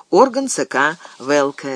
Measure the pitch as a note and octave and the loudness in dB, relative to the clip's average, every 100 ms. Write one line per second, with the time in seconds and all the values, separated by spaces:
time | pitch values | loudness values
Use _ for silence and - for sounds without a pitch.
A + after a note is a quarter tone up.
0 | - F3+ C4+ A#3+ C4+ - C3+ C3 D3 D#3 | 0 2 4 2 -4 -4 -4 0 0 -2
1 | - - C3 D3 C#3 - C#3 | -12 -12 -2 0 0 -4 -10